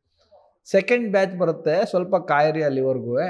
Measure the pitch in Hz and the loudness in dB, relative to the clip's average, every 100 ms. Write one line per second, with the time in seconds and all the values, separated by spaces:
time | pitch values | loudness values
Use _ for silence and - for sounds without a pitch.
0 | _ _ _ - _ _ - 196 190 247 | _ _ _ -20 _ _ -2 0 2 0
1 | 226 196 190 185 170 160 156 160 220 185 | 0 0 0 0 -2 0 0 0 0 -2
2 | 180 190 165 143 151 156 151 135 131 127 | 0 -2 0 2 2 2 0 0 0 -2
3 | 113 123 | -2 -2